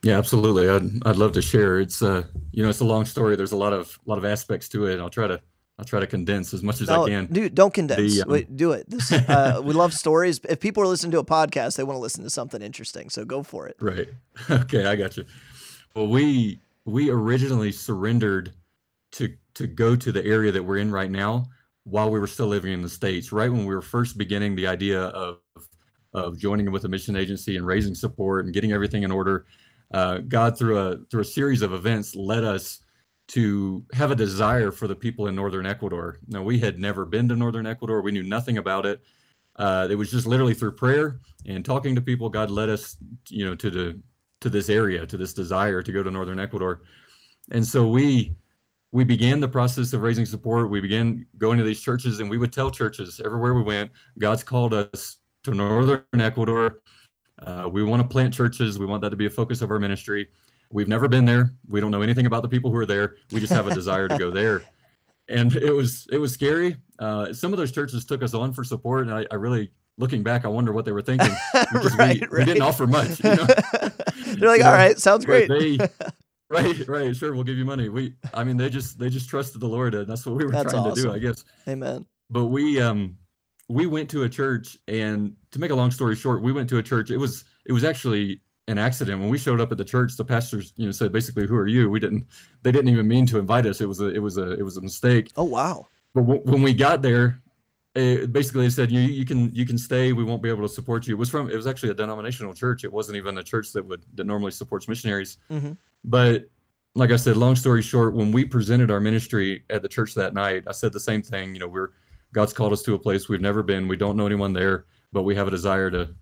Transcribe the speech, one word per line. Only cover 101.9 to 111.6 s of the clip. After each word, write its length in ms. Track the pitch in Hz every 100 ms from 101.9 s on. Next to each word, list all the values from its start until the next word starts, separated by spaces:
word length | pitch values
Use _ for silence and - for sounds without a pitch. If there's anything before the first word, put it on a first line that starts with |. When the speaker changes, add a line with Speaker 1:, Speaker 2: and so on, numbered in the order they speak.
Speaker 1:
a 20 | 98
denominational 580 | 107 107 110 127 104
church. 300 | 87 123 123
It 80 | 101
wasn't 240 | 101 107 104
even 200 | 98 95
a 60 |
church 280 | 87 117 104
that 120 | 107 95
would, 200 | 90 _ -
that 100 | 98
normally 260 | 104 101
supports 360 | - - 101 -
missionaries. 500 | 117 113 101 98 - _
Speaker 2:
Mm-hmm. 240 | 156 143 165 _ _
Speaker 1:
But 460 | - 123 120 113 - _ _ _ _ -
like 160 | 123
I 40 | 120
said, 220 | 123 110
long 180 | 123 127
story 260 | 131 117
short, 340 | 107 127 113 110
when 160 | 107
we 120 | 117
presented 460 | 139 123 101 120 117
our 80 | 101
ministry 640 | 104 110 113 110 95 95 _
at 120 | 107
the 60 | 95
church 260 | - 110 -
that 180 | 95
night, 300 | 98 101 92 -
I 40 |
said 200 | 101 113
the 60 | -
same 220 | - 107
thing. 320 | 104 98 95
You 60 |
know, 80 | 92